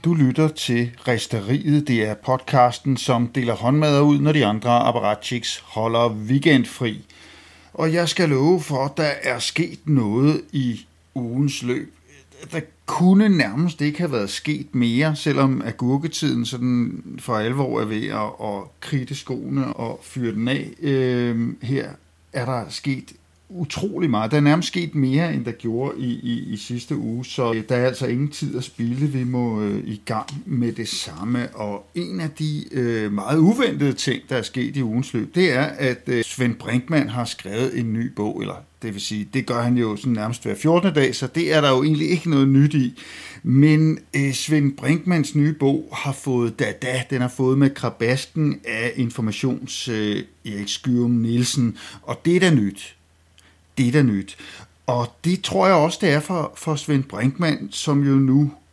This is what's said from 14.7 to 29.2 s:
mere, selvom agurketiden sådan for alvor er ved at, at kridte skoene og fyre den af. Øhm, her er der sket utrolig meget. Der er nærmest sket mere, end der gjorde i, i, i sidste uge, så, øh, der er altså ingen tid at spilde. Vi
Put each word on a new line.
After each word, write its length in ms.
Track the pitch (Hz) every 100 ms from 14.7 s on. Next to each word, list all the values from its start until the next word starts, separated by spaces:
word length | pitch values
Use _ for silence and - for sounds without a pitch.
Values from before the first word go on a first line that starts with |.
| 131
mere, 400 | 120 117 156 147
selvom 460 | 156 131 135 127 107
agurketiden 800 | - 123 135 160 - 147 120 113
sådan 580 | 127 123 123 117 - - 127
for 160 | - 110
alvor 460 | 110 135 127 113
er 40 | 110
ved 220 | 110 107
at, 220 | 107 107 -
at 180 | 110 101 95 _
kridte 360 | - 139 120 139
skoene 580 | - 123 - 139 127
og 260 | - 117 -
fyre 280 | - 135 120
den 160 | 104 120
af. 220 | 139 - -
Øhm, 760 | 151 135 127 123 120 117 117 -
her 280 | 120 135 - - _ _ _
er 120 | 139 120
der 200 | 123 104
sket 440 | - 143 131 - - _ _ _
utrolig 560 | 180 156 - 196 - 170
meget. 220 | 110 110
Der 60 | 151
er 40 |
nærmest 260 | 147 156 -
sket 280 | 180 170 147
mere, 380 | 131 139 170
end 120 | 143 120
der 60 |
gjorde 480 | 113 117 113 139 -
i, 200 | 127 120
i, 300 | 120 117 -
i 40 | 104
sidste 380 | - 120 - 143
uge, 300 | 113 117 127
så, 280 | - 120
øh, 100 | 110 107
der 60 | 123
er 120 | 127
altså 200 | 127 123
ingen 220 | 120 147
tid 280 | - 147 127
at 60 |
spilde. 440 | 123 - 117 123 147
Vi 160 | 135